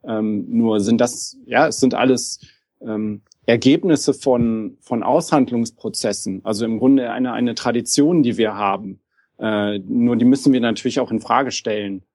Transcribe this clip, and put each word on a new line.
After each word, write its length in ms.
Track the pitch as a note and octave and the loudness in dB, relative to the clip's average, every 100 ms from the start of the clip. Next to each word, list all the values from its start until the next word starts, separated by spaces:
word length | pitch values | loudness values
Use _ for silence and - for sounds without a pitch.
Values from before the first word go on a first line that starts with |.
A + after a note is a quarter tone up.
Ähm, 400 | - A2 G#2+ G#2 - | -6 -4 -2 -4 -2
nur 320 | A#2 A2+ G#2+ | 0 2 2
sind 200 | G2 A#2 | 2 2
das, 360 | A#2+ - - - - | 2 -2 -12 -14 -2
ja, 220 | B2 D#3 | 2 2
es 100 | - | 2
sind 160 | B2+ | 0
alles, 460 | A2+ C3 B2 - - - _ _ _ | 2 2 2 -2 -12 -18 _ _ _
ähm, 420 | C3 G#2+ G#2+ G2+ _ _ - | -8 -6 -6 -8 _ _ 0
Ergebnisse 680 | A#2 C3 D#3 F#3 D3 - | 2 4 4 2 2 0
von, 640 | C3+ C#3 B2 A#2 A2+ G#2 - | -2 0 2 2 -2 -6 -12
von 220 | _ A#2 | _ -4
Aushandlungsprozessen, 1400 | F2+ D3 E3 D3+ B2 A#2+ A2+ _ A2 - A2+ G2 - F#2 | 0 0 2 2 2 0 -4 _ -10 -4 -4 -4 -8 -8
also 200 | A2 G#2 | -6 -4
im 140 | A2+ A2 | -4 2
Grunde 340 | B2+ C3+ A#2+ | 4 4 0
eine, 200 | A2+ B2+ | -4 -4
eine 220 | A#2 A#2+ | -2 -4
Tradition, 680 | A#2 B2 A#2 A#2 - D3 F3 | -2 -2 -2 0 2 4 4
die 160 | A#2+ G#2 | 2 2
wir 180 | A2 G2+ | -2 0
haben. 440 | G2+ G2 G2+ G2 _ _ _ _ | -2 -2 -8 -16 _ _ _ _
Äh, 400 | A2 G#2+ G#2 G2+ | -4 -2 -2 -4
nur 380 | F#2 B2+ A#2+ A#2+ | -4 0 2 4
die 80 | |
müssen 280 | B2+ C3+ C#3+ | 4 4 4
wir 80 | B2+ | 2
natürlich 380 | A#2 A2 B2 C3+ | 0 -2 -4 -2
auch 140 | A#2+ | -2
in 80 | A2 | -4
Frage 300 | - B2 C3 | 0 0 0
stellen 520 | - A2+ G#2+ G2+ G2 _ | -4 -4 -4 -4 -10 _